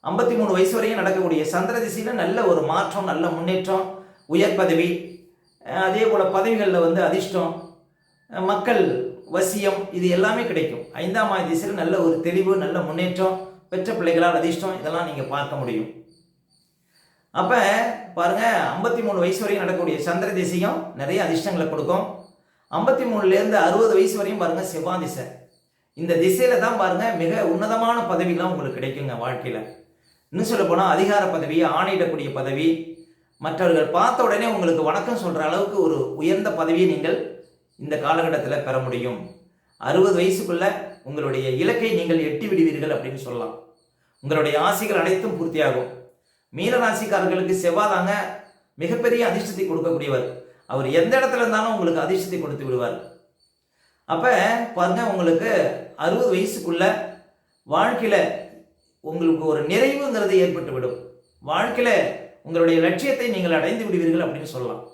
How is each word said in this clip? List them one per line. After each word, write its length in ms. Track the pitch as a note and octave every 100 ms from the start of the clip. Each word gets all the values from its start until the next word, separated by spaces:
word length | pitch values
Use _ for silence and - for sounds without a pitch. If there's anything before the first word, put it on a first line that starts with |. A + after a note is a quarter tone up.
ஐம்பத்தி 320 | C#3 F3+ A#3+ A3
மூணு 120 | G#3 F#3
வயசு 180 | F#3+ A3+
வரையும் 240 | A3 A3
நடக்கக்கூடிய 420 | F#3 F#3+ F3+ D#3 D3+ F3
சந்திர 200 | G3+ A#3 -
திசையில 280 | - A3 A#3
நல்ல 160 | E3+ A3 G3
ஒரு 100 | E3 D3
மாற்றம், 380 | E3+ G3 G3+ F#3+
நல்ல 140 | D3+ E3+ E3
முன்னேற்றம், 480 | E3+ F#3 F#3 F#3+ F#3+ - - - -
உயர் 260 | E3+ G3+ F#3+
பதவி, 300 | F#3 E3 F3 F3 - - - _ _ _ -
அஹ், 180 | E3 F#3+
அதே 160 | G#3+ A3
போல 120 | G#3 F#3+ F#3+
பதவிகள்ல 440 | G#3 A3 G3 F3+ E3
வந்து 160 | F3+ -
அதிர்ஷ்டம், 440 | F#3+ - F#3 E3 - - - _ _ _ _ _
அஹ், 140 | F#3 F#3
மக்கள் 320 | G3+ A#3 G#3 F3+ B2 - - - E3+
வசியம், 460 | F#3+ G#3 G3 F#3+ - F3+
இது 100 | F3+ F3+
எல்லாமே 280 | F#3+ - -
கிடைக்கும். 340 | D#3+ - - - C3
ஐந்தாம் 300 | F3 G#3+ G#3
ஆதி 140 | F#3+ E3+
திசையில 280 | E3 F#3+ F#3+
நல்ல 140 | E3 F#3 E3
ஒரு 100 | D#3+ E3+
தெளிவு, 280 | F3+ F#3 F#3+
நல்ல 140 | D3+ F3 D#3+
முன்னேற்றம், 480 | D#3+ F3+ F3+ F#3+ F#3+ - - _
பெற்ற 180 | F#3 F#3 D#3
பிள்ளைகளால் 420 | E3+ E3 F3 E3+
அதிர்ஷ்டம், 360 | E3+ - F#3+ F#3
இதெல்லாம் 280 | D3+ E3+ E3+
நீங்க 160 | C#3+ B2+
பார்க்க 280 | C#3+ C#3+ C3+
முடியும். 280 | B2 A2 G#2+ - - _ _ _ _ _ _ _ _ _ _ _ _
அப்ப 200 | - F#3 A#3+ G3 A3 A3+ A3+ - -
பாருங்க, 280 | F3 G#3 A3+ G3 -
ஐம்பத்தி 300 | F3+ A#3 A#3 G#3+
மூணு 140 | F#3
வயசு 160 | F3 F#3+
வரையும் 200 | G#3 G3
நடக்கக்கூடிய 360 | F3+ F3+ E3 - F3
சந்திர 220 | F3+ F#3+ F#3
திசையும் 400 | F3 F3+ G#3 - - B2
நிறைய 200 | C#3+ F#3+
அதிர்ஷ்டங்களை 420 | - - G3+ F3 D#3+
கொடுக்கும். 360 | D#3 C#3+ F#3 - - - _ _ _ _
ஐம்பத்தி 340 | D#3+ A3+ C4 B3
மூணுல 260 | A3 F#3+ F#3+
இருந்து 180 | G#3+ G#3 E3
அறுபது 260 | G#3+ A3+ F#3+
வயசு 180 | F#3 G#3
வரையும் 240 | F#3+ G3
பாருங்க 200 | E3+ E3 C#3
செவ்வாய் 300 | E3 F3 F3+
திசை. 220 | C#3+ C3 - - - _ _ _ _ -
இந்த 160 | E3+ E3
திசையில 360 | F3+ F#3+ B3+ B3 A3+
தான் 120 | -
பாருங்க 240 | F#3 F3+ A3+ E3
மிக 100 | E3 G#3+ E3
உன்னதமான 440 | F#3 G#3+ A3+ A3+ A#3 -
பதவிலாம் 400 | F3 F3+ E3+ F3+
உங்களுக்கு 260 | - C3+ B2+
கிடைக்குங்க 360 | C3+ C3+ C3+ A2+
வாழ்க்கையில. 360 | B2 B2+ B2 A2 A2 - _ _ _ _ _
இன்னும் 160 | E3+ A3
சொல்ல 120 | A3+ E3+
போனா 160 | E3+ F#3+ D#3
அதிகார 280 | F#3+ G#3 F#3 D#3+
பதவி, 220 | C#3+ D#3+ D#3+ D3+
ஆணையிடக்கூடிய 520 | F#3 F#3 E3+ D3+ C#3 C3+
பதவி, 300 | C3 C#3 D#3+ E3 - - - _ _ _
மற்றவர்கள் 520 | D#3 D#3+ F3+ E3 D3+ F3
பார்த்த 300 | A#3 B3 A#3
உடனே 200 | G#3 A3+
உங்களுக்கு 300 | G3 F3 D#3+ D#3
வணக்கம் 320 | G3+ G#3 A3
சொல்ற 180 | F3+ D#3+ D#3
அளவுக்கு 300 | F3+ G3+ G3+ E3
ஒரு 120 | D3+ B2+ C3+
உயர்ந்த 280 | D#3+ G3 G#3+ E3
பதவியை 280 | D#3+ E3+ F#3
நீங்கள் 240 | - E3 - - - - _ _ _
இந்த 160 | D3 D3 C#3
காலகட்டத்துல 520 | E3 E3 D#3 C3+ C#3+ C3
பெற 80 | C3 B2+
முடியும். 320 | A#2+ B2 G#2+ F2+ - _ _ _ _
அறுபது 340 | B2+ F3 F#3+ F3
வயசுக்குள்ள 460 | F#3 F#3 - E3+ G3 - - - C3
உங்களுடைய 380 | D3+ C#3 C3 C3 B2+
இலக்கை 280 | E3 A#3 A3+ F3
நீங்கள் 260 | E3 E3 D3+
எட்டி 160 | D3 G#3+
விடுவீர்கள் 480 | F#3+ E3 C#3+ D3+ C#3
அப்படின்னு 260 | C3 C3+ B2+
சொல்லலாம். 300 | A#2+ A2+ - - _ _ _ _ _
உங்களுடைய 320 | C3+ D#3 D3+ D3 F3
ஆசைகள் 340 | G3 G#3+ F3+
அனைத்தும் 320 | E3+ F#3 G#3+ -
பூர்த்தியாகும். 520 | E3+ D#3 C#3 B2+ B2 - - _ _ _ _
மீன 260 | C3+ G#3 A#3+
ராசிக்காரர்களுக்கு 720 | A3+ G#3 A3 G3 F#3 F#3 F#3 F#3
செவ்வாய் 300 | F3 E3+ G#3
தாங்க 180 | F#3 F3+ G#3 D3 - - _ _ -
மிகப்பெரிய 440 | E3 A#3+ A#3+ A#3 G#3+
அதிர்ஷ்டத்தை 360 | - - F#3 F#3
கொடுக்கக்கூடியவர். 600 | E3 E3 E3 C#3+ B2+ A#2+ - - - _
அவர் 140 | C3 C3 D#3
எந்த 140 | A3 C4
இடத்துல 220 | C4 B3+
இருந்தாலும் 300 | A3+ G#3+ A3 G#3+
உங்களுக்கு 280 | E3+ E3
அதிர்ஷ்டத்தை 360 | D3 F#3+ - F3+
கொடுத்து 260 | D3+ C#3+ C3
விடுவார். 300 | B2+ A#2 A2+ - - _ _ _ _ _ _ _ _ -
அப்ப 160 | D#3+ B3+ G#3 G3+ A#3 A#3 F3
பாருங்க, 260 | F3+ G3+ A3+
உங்களுக்கு 380 | F#3 E3+ E3 D3+ - - - - - D#3+
அறுபது 240 | A3 B3 F#3
வயசுக்குள்ள 480 | G3+ - F3 E3+ F#3+ F3+ - - _ _ _ _ -
வாழ்க்கையில 480 | D#3 A3 B3 A3 G3 D3 - - - - _ _ _
உங்களுக்கு 400 | D#3 E3+ E3 D#3+ D#3
ஒரு 80 | D3+ D3+
நிறைவுங்கிறது 640 | G3+ C4+ C#4+ C#4 A3 G3+ F#3+
ஏற்பட்டுவிடும். 540 | F3 - - C3 B2+ B2 - - _ _
வாழ்க்கையில 460 | C3+ E3+ A3+ A#3+ A#3 - A#2+ - - - -
உங்களுடைய 300 | E3 E3 E3 E3
லட்சியத்தை 420 | F#3 C#4 B3+ A#3
நீங்கள் 240 | G3 F3 D#3+
அடைந்து 260 | D#3+ A3+ G3+
விடுவீர்கள் 400 | F3 E3 E3 -
அப்படின்னு 280 | C#3+ C#3
சொல்லலாம். 280 | B2+ A#2 G#2 -